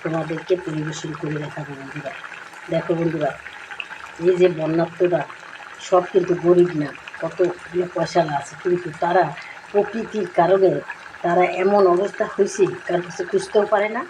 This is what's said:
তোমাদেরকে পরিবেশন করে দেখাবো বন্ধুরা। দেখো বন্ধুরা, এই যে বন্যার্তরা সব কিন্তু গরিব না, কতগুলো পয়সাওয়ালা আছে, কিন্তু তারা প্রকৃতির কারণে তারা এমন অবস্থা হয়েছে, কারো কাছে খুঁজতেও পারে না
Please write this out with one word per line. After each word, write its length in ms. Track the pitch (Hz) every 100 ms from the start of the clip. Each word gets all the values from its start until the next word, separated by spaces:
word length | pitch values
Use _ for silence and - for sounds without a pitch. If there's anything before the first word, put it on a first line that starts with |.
তোমাদেরকে 500 | 160 160 156 160 - 180 170
পরিবেশন 460 | 156 151 156 160 147
করে 160 | 151 151
দেখাবো 280 | 147 - 143 135
বন্ধুরা। 320 | 135 147 151 - - - - - -
দেখো 220 | 165 - 165
বন্ধুরা, 300 | 170 156 147 - - - - - - - - -
এই 140 | 170 180
যে 80 | 180 156
বন্যার্তরা 640 | 156 165 165 - 180 165 139 - - - - - -
সব 160 | 180 175
কিন্তু 220 | 190 175 165 165
গরিব 260 | 175 175 160
না, 80 | 143 - - -
কতগুলো 640 | 165 - 180 - - 175 175
পয়সাওয়ালা 400 | 175 160 180 160 143
আছে, 140 | - -
কিন্তু 280 | 185 175 165 151
তারা 240 | 170 180 156 - - - -
প্রকৃতির 560 | 202 196 226 180 214 180 -
কারণে 320 | 170 196 190 143 - - - -
তারা 220 | 175 175 180 -
এমন 200 | 190 202 185
অবস্থা 380 | 175 202 - 214
হয়েছে, 300 | - 196 - 185 - -
কারো 140 | 175 175
কাছে 180 | - 180
খুঁজতেও 360 | 196 - 220 208
পারে 140 | 208 208
না 120 | 226 349